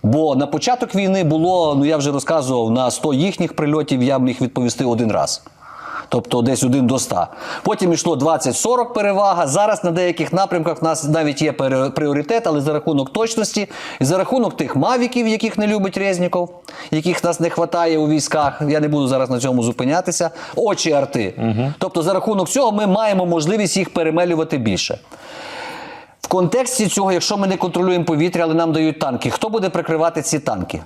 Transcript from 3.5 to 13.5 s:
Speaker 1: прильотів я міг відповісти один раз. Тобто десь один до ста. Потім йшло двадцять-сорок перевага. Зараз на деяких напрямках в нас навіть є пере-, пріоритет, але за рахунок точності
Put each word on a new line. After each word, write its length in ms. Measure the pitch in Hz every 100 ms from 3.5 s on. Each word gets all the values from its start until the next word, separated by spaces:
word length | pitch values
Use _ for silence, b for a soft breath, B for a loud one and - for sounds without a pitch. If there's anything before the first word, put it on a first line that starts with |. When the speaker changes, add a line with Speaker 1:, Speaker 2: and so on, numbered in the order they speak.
| -
Speaker 1:
прильотів 460 | 151 156 147 131
я 160 | 123 135
міг 180 | 127 120
відповісти 440 | 123 - 123 -
один 280 | 131 117 113
раз. 300 | 92 71 - - B B B B B B
Тобто 340 | 123 - 123
десь 200 | 120 127
один 240 | 135 139 123
до 80 |
ста. 320 | 127 - 90 82 B B B
Потім 300 | - 214 185
йшло 240 | 160 170 143
двадцять-сорок 800 | 151 151 135 113 226 247 240
перевага. 520 | 226 202 196 202 175 151
Зараз 380 | 156 208 202
на 60 | 180
деяких 420 | 165 180 170 147
напрямках 500 | 175 196 180 160 156
в 20 |
нас 200 | 160 156
навіть 380 | 143 165 151 139
є 100 | 156
пере-, 380 | 139 135 131 135
пріоритет, 560 | - 147 143 143 226 220
але 140 | 147
за 120 | 143
рахунок 400 | 151 160 147 135
точності 560 | 214 226 226 202